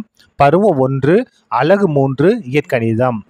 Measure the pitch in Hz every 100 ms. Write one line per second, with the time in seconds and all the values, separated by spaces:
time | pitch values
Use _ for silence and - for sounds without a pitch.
0 | - _ _ - 143 170 214 143 131 135
1 | 131 196 254 _ - 113 147 202 196 143
2 | 135 131 165 240 120 147 - 127 113 110
3 | 127 110